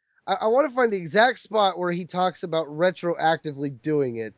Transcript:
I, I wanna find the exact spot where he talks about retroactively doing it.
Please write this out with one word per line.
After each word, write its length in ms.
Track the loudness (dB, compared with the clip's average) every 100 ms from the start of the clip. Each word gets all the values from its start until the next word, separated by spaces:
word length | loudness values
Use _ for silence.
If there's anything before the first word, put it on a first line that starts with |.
| _ _ -4
I, 60 |
I 140 | 0 2
wanna 220 | 4 2
find 220 | 2 2
the 60 | 0
exact 420 | -2 4 4 2
spot 400 | -4 0 2 0
where 140 | -4
he 100 | -4
talks 400 | -6 -2 -2 -2
about 240 | -4 -4 -4
retroactively 1120 | 0 0 0 -4 0 2 0 -2 -6 -6 -6
doing 360 | -2 0 0 -2
it. 160 | -8